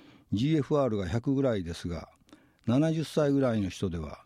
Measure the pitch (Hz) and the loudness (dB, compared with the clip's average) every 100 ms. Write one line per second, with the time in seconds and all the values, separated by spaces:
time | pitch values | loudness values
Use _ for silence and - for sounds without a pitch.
0 | - - - 101 139 160 131 151 131 107 | -20 -18 -4 0 2 2 2 2 2 0
1 | 90 117 139 135 135 107 82 82 87 82 | -2 -2 0 0 2 0 -4 -8 -8 -8
2 | - _ _ - _ _ - 127 160 160 | -10 _ _ -20 _ _ 0 2 2 0
3 | 147 - 143 139 131 110 95 - 98 82 | -2 0 2 2 2 0 -2 -2 -4 -4
4 | 78 - | -8 -12